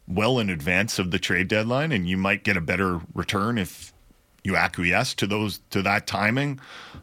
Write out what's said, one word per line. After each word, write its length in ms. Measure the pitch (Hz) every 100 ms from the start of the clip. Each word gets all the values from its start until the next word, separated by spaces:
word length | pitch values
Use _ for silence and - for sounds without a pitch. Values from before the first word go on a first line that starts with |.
| -
well 320 | 92 110 127
in 100 | 101
advance 500 | 82 71 90 110 -
of 120 | 92
the 80 | 80
trade 300 | - 90 92
deadline, 420 | 107 110 127 160
and 160 | 110 87
you 80 | 92
might 300 | 98 101 -
get 100 | 95
a 60 |
better 400 | 78 92 95 85 82
return 440 | - 85 101 107 117
if 340 | 87 - - - - _ _ _ 95
you 100 | 87
acquiesce 580 | 87 - 87 95 127 -
to 120 | 101
those, 320 | 104 104 87 -
to 100 | 101
that 260 | 95 104 -
timing. 520 | 98 104 127 143 135 - - - -